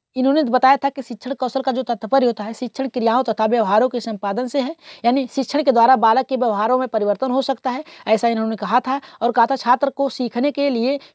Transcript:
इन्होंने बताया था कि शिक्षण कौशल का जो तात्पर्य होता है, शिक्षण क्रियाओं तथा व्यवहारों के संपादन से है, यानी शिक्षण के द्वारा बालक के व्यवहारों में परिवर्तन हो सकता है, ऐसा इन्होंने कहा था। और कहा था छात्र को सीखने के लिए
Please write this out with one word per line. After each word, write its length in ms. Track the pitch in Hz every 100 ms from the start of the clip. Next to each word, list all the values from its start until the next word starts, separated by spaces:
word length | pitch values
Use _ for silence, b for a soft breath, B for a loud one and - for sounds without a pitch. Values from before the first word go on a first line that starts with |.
| _ -
इन्होंने 260 | 262 294
बताया 320 | 269 240 254 277
था 120 | 277
कि 140 | 277
शिक्षण 320 | 247 226 254
कौशल 260 | 269 247 262
का 120 | 262
जो 100 | 247
तात्पर्य 440 | 247 226 220 269 254
होता 180 | 226
है, 80 | 208
शिक्षण 340 | 226 247 - 262
क्रियाओं 340 | 247 226 226
तथा 240 | 240 214 220
व्यवहारों 420 | 240 196 208 247
के 120 | 247
संपादन 460 | 226 208 202 202 247
से 140 | 285
है, 140 | 254 330 B B
यानी 220 | 233 262 254
शिक्षण 360 | - 262 285
के 100 | 285
द्वारा 240 | 233 233 262
बालक 300 | 220 240 262
के 100 | 262
व्यवहारों 420 | 240 202 220 254
में 80 | 254
परिवर्तन 420 | 220 208 202 262
हो 120 | 254
सकता 280 | 262 254 262
है, 140 | 254 311 B B
ऐसा 220 | 214 233
इन्होंने 280 | 226 220 220
कहा 240 | 185 226
था। 200 | 254 277 - B
और 100 | 240
कहा 140 | 240 233
था 100 | 269
छात्र 340 | 226 254 277
को 180 | - 277
सीखने 420 | - 247 240 285
के 180 | 285 285
लिए 280 | 240 240 277 B